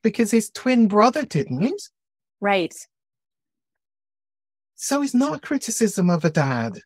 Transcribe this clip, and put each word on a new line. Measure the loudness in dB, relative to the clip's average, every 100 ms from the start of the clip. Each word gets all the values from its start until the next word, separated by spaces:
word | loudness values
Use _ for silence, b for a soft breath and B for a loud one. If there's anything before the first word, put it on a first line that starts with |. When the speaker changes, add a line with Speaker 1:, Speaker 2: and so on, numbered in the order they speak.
Speaker 1:
because | -2 0 0
his | 0 -2
twin | -6 0 4 4
brother | 6 4 2
didn't. | -4 -4 -2 -2 -2 -4 -12 _ _ _ _ _
Speaker 2:
Right. | -2 0 -2 -8 -20 _ _ _ _ _ _ _ _ _ _ _ _ _ _ _ _ _ _ _
Speaker 1:
So | -4 -2
it's | 0
not | 0 0 -4
a |
criticism | -6 -6 -4 -2 -2 2 0
of | 2
a | 0
dad. | 0 0 -2 -4 -8